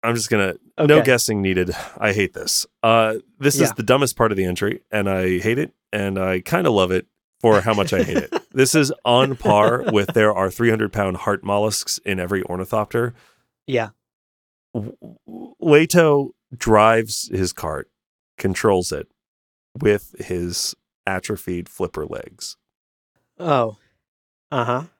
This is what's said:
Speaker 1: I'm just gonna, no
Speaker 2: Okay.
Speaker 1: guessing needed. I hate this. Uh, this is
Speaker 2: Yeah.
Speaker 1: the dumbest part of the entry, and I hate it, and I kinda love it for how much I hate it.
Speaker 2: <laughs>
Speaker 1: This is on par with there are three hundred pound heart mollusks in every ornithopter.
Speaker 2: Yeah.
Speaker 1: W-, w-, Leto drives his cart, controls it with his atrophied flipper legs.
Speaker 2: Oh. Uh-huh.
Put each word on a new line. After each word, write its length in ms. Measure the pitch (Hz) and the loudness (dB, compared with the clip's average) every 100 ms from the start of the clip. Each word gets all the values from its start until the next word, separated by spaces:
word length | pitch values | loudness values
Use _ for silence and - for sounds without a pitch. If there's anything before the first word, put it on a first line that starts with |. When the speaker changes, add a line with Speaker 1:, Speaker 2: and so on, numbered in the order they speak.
Speaker 1:
I'm 120 | 117 | -2
just 140 | 117 107 | -4 0
gonna, 240 | 110 95 - _ - | 0 0 -4 _ -2
no 180 | 151 151 | 4 4
Speaker 2:
Okay. 40 | |
Speaker 1:
guessing 360 | 127 123 - 107 | 6 2 2 0
needed. 320 | 95 92 90 90 - - | 0 0 0 -4 -10 -4
I 160 | 107 | -2
hate 220 | 101 95 | 0 -2
this. 320 | - - - - _ | -4 -4 -4 -4 _
Uh, 320 | 113 113 110 113 _ _ | 2 4 2 -2 _ _
this 160 | 139 143 | -2 2
is 60 | |
Speaker 2:
Yeah. 100 | 127 | 0
Speaker 1:
the 100 | 107 | 0
dumbest 340 | 107 131 139 - | 0 2 2 0
part 140 | 113 | 0
of 60 | 98 | 0
the 80 | |
entry, 380 | 92 90 101 - _ | -2 -2 -4 -4 _
and 180 | 107 98 | -4 -2
I 300 | 95 92 90 | 0 0 0
hate 200 | 101 123 | 0 -2
it, 140 | 151 _ _ | -4 _ _
and 260 | 104 98 98 | -4 -4 -2
I 220 | 95 92 | -2 -4
kinda 300 | 90 170 165 | -2 -2 0
love 200 | 107 90 | 2 2
it 160 | 92 - _ _ _ | 0 -4 _ _ _
for 200 | 117 107 | 4 4
how 120 | 98 | 4
much 180 | 107 95 | 0 0
I 100 | 95 | 0
hate 160 | - - | 0 -2
it. 140 | - | -4
Speaker 2:
<laughs> 100 | 339 _ 131 | -8 _ 0
Speaker 1:
This 180 | 131 | 2
is 160 | 156 139 - | 4 0 -2
on 320 | 123 120 135 131 | 2 4 2 0
par 460 | 104 104 107 123 - | 2 4 4 2 0
with 220 | 107 98 | 0 0
there 180 | 117 107 | 2 2
are 180 | 95 95 | 2 -2
three 200 | - 117 | 0 0
hundred 200 | 110 104 | 2 -2
pound 280 | 107 98 90 | -2 -2 -2
heart 260 | - 98 | -2 -4
mollusks 540 | 95 101 107 101 - - - | 0 0 0 -2 -6 -6 -4
in 120 | 95 | -4
every 240 | 87 98 | -2 -4
ornithopter. 680 | - 90 92 110 104 117 120 120 _ _ _ _ - | -4 -8 -4 -4 -2 -2 -4 -8 _ _ _ _ -4
Speaker 2:
Yeah. 240 | 127 113 _ _ _ _ _ _ _ _ | -4 -4 _ _ _ _ _ _ _ _
Speaker 1:
W-, 240 | 120 104 - - - - | -10 -10 -14 -20 -20 -20
w-, 280 | - - _ | -18 -18 _
Leto 760 | 170 147 160 175 160 143 139 - _ 123 | 4 4 4 4 4 2 -2 -10 _ -10
drives 720 | - 107 110 113 113 - - | 2 6 6 4 0 -6 -6
his 240 | 95 90 | -4 -4
cart, 380 | - 82 73 - _ _ _ _ _ | -4 -8 -8 -12 _ _ _ _ _
controls 540 | 95 92 113 95 87 | -4 0 2 2 0
it 160 | - - _ _ _ _ _ _ - | -8 -10 _ _ _ _ _ _ -2
with 360 | 110 104 - - | 0 0 -2 -14
his 560 | - 90 87 - - - _ _ - | -8 -6 -4 -6 -8 -10 _ _ -6
atrophied 640 | 95 - 104 - 87 87 | -6 -6 -8 -6 -8 -10
flipper 380 | - 90 - 76 | -8 -8 -6 -10
legs. 500 | - - _ - - _ _ _ _ _ _ _ _ | -10 -14 _ -16 -16 _ _ _ _ _ _ _ _
Speaker 2:
Oh. 380 | 175 139 113 104 _ _ _ _ _ _ _ | 0 0 0 -4 _ _ _ _ _ _ _
Uh-huh. 340 | 135 117 123 165 _ | -4 -2 -4 -6 _